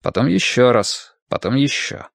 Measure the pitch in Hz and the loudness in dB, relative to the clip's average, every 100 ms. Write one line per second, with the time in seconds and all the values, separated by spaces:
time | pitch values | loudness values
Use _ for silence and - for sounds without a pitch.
0 | - 95 135 185 - - 123 117 101 - | -2 0 2 2 0 4 4 4 -2 -8
1 | - _ _ - - 131 139 - - - | -12 _ _ -6 -2 0 0 -2 -6 -10
2 | - | -16